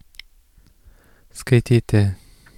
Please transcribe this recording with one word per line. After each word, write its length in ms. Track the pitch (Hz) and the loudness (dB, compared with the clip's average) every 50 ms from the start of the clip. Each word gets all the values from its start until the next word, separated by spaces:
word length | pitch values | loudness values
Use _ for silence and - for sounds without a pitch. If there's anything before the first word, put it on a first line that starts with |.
| _ _ _ - - _ _ _ _ _ _ _ _ _ _ _ _ - - _ _ _ _ _ _ _ - | _ _ _ -20 -20 _ _ _ _ _ _ _ _ _ _ _ _ -20 -20 _ _ _ _ _ _ _ -20
skaityti 800 | - - - 127 120 - - 123 117 - - - 107 101 98 95 - - - - _ _ - - | -12 -4 0 0 0 2 2 0 0 0 0 0 0 0 0 -2 -6 -14 -20 -20 _ _ -20 -20